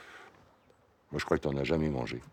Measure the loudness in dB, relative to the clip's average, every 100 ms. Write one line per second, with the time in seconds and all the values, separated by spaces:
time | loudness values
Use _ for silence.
0 | -16 -20 -20 -20 -20 _ _ -20 _ _
1 | -8 -6 2 2 2 0 2 4 4 0
2 | -2 -6 -10